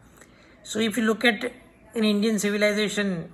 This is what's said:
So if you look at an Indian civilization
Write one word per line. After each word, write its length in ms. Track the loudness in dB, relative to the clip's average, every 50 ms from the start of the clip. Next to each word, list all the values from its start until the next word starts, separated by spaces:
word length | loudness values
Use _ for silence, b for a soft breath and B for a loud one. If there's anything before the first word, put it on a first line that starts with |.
| b b b b b b b b b b b b
So 180 | b -8 -4 -2
if 160 | -2 0 0
you 80 | 0 0
look 220 | 0 0 2 2
at 260 | 2 2 2 -4 -8 -8 -10 -20 -20 -20 -20 -20 -10 -4
an 80 | 0 0
Indian 340 | 2 2 2 2 2 0 0
civilization 960 | 0 0 0 2 2 2 2 2 0 -2 0 -2 -2 -2 -2 -4 -6 -10